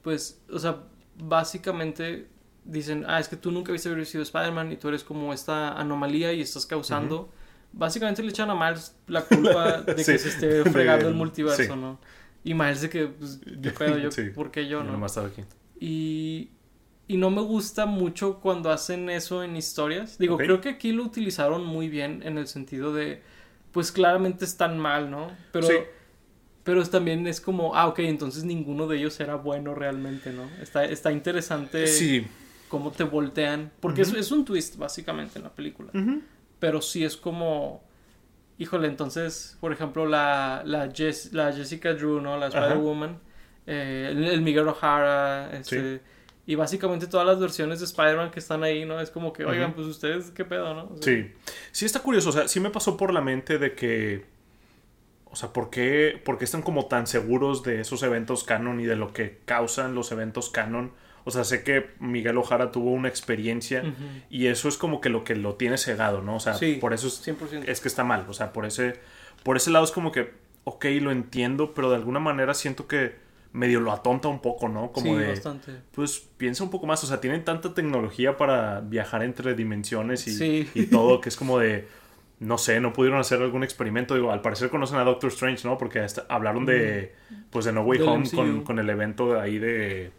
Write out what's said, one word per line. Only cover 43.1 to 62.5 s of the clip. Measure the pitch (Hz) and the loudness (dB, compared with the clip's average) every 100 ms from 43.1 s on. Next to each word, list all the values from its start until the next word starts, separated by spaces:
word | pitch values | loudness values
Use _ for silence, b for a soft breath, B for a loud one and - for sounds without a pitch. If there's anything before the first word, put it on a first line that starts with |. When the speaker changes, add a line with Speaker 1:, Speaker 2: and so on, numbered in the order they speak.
| 170 - b b b - | -10 -18 b b b -8
Speaker 1:
eh, | 147 135 131 135 | -6 -4 -4 -2
el, | 147 | 0
el | 165 175 | 2 4
Miguel | 160 151 156 | 4 4 4
O'Hara, | 151 151 147 143 143 139 139 139 139 | 2 2 4 6 4 2 -2 -6 -10
este, | 131 127 135 131 | -4 -2 -2 -6
Speaker 2:
Sí. | - b b b - | -12 b b b -4
Speaker 1:
y | |
básicamente | 151 156 190 190 175 175 | 0 0 0 0 -2 0
todas | 185 180 | 2 6
las | 190 | 4
versiones | 185 - 156 165 | 4 0 -2 -2
de | |
Spider-Man | 175 - 156 156 170 | -6 2 4 4 0
que | 165 | -6
están | 156 156 | -6 -2
ahí, | 156 156 160 | 0 0 -2
¿no? | 160 | -6
Es | 160 | -6
como | 165 165 | -6 -6
que, | 160 | -4
oigan, | 156 175 175 | -2 0 0
Speaker 2:
Ujú. | 160 | -2
Speaker 1:
pues, | 156 | -8
¿ustedes | 151 151 170 175 | -4 -2 -2 -6
qué | - 180 | -8 -4
pedo, | 180 170 | -2 -4
no? | 156 180 | -6 -10
O | 165 | -4
sea, | 151 | 2
Speaker 2:
Sí. | 120 98 - B B B | 2 0 -10 B B B
Sí | - | -4
está | 214 214 | -2 -2
curioso, | - 226 165 | 2 4 4
o | |
sea, | 143 147 | 2 2
sí | 190 | 2
me | 196 | 0
pasó | 208 - 170 | 0 -2 0
por | 190 | 2
la | 175 | 2
mente | 135 131 - 156 | 2 -2 0 2
de | 139 | 2
que... | - 120 113 107 98 - _ _ b b b b _ _ _ - | 0 0 0 0 -4 -8 _ _ b b b b _ _ _ -16
o | - | -12
sea, | - | -6
¿por | - 113 | -4 -4
qué, | - 123 147 151 - | 0 2 6 4 2
por | - 127 | -4 -2
qué | |
están | 127 165 | -2 -2
como | 156 151 123 | 0 0 2
tan | 123 113 | 0 2
seguros | 123 107 123 139 135 | 0 2 2 2 0
de | 123 113 | -2 -4
esos | 110 127 | -4 -2
eventos | 131 117 113 123 | 0 0 -2 -4
canon | - 113 120 120 | 0 0 0 -2
y | |
de | 117 | 0
lo | 110 104 | 0 -2
que | 104 107 - - | -4 -6 -8 -2
causan | 120 117 - 131 123 | 0 0 -2 -2 -2
los | 120 | -4
eventos | 113 113 110 117 | -4 -6 -6 -6
canon? | 120 110 117 127 - B B | -4 -2 -4 -6 -12 B B
O | - | -6
sea, | 127 | -2
sé | 113 120 | 0 0
que | - 139 135 - | 2 2 0 -8
Miguel | 123 120 113 120 | -4 -2 0 0
O'Hara | 117 | 2